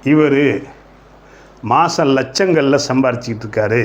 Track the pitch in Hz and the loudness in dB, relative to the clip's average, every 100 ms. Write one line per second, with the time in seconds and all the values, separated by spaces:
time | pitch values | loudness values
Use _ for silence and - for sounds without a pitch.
0 | 135 151 151 139 143 98 - - - - | 2 2 4 2 2 0 -8 -20 -20 -20
1 | - - - - - - 107 131 170 - | -20 -20 -20 -20 -20 -14 -2 2 2 0
2 | 147 135 123 - 190 160 139 139 - 127 | 0 0 -2 -2 0 2 2 0 0 0
3 | 131 120 120 110 110 107 107 113 | 0 -2 -8 -10 -6 -4 0 0